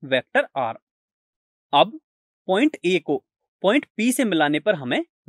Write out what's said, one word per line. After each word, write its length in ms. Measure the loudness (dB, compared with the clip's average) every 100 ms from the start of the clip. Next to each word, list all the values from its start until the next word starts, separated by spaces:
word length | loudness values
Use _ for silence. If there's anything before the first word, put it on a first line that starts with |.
वेक्टर 420 | -4 -4 0 -4 -2 -4
आर। 220 | -6 -8 _ _ _ _ _ _ _ _ _
अब 260 | 2 2 0 -20 _ _ _ -4
पॉइंट 280 | 0 0 0
ए 140 | -2 -2
को 240 | -2 -6 -6 _ _ _
पॉइंट 240 | 0 0 -2 -2
पी 140 | -2
से 120 | 0
मिलाने 360 | 0 2 2 2
पर 140 | 0
हमें 300 | -2 -2 -4 -4 _